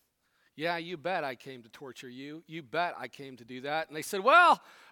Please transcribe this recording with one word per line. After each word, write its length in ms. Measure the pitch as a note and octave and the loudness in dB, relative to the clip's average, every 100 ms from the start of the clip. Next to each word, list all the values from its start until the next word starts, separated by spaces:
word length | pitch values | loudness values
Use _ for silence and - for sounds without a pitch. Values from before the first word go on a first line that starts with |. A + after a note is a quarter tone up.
| _ _ _ _ _ - | _ _ _ _ _ -6
"Yeah, 220 | E3 E3+ | -4 -2
you 200 | E3 E3+ | -6 -6
bet 260 | D#3 F#3 | -4 -2
I 120 | C#3+ B2 | -4 -6
came 260 | C#3 B2+ | -12 -16
to 80 | A2 | -16
torture 400 | - C3+ - C3 | -16 -16 -14 -14
you. 340 | B2+ C#3+ D#3+ E3+ | -12 -12 -14 -12
You 160 | D#3+ | -14
bet 320 | C3 D3+ F3 A#2 | -6 -2 -2 -4
I 100 | B2 | -12
came 300 | - C3+ B2 | -12 -16 -16
to 80 | A#2 | -14
do 160 | B2+ | -10
that." 260 | C#3 D#3 D#3+ | -4 -4 -4
And 80 | D3+ | -8
they 60 | |
said, 200 | - G3+ | -6 0
"Well, 380 | G#3+ E4+ E4+ C#4 - - - | 6 8 8 6 2 -20 -6